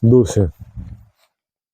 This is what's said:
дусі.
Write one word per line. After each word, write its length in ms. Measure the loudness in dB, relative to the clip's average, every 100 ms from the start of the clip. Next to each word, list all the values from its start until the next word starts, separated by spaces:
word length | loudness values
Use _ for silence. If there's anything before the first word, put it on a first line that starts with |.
дусі. 480 | 2 2 2 -2 -4 -6 -20 -20 -20 -20 _ _ _ _ _ _ _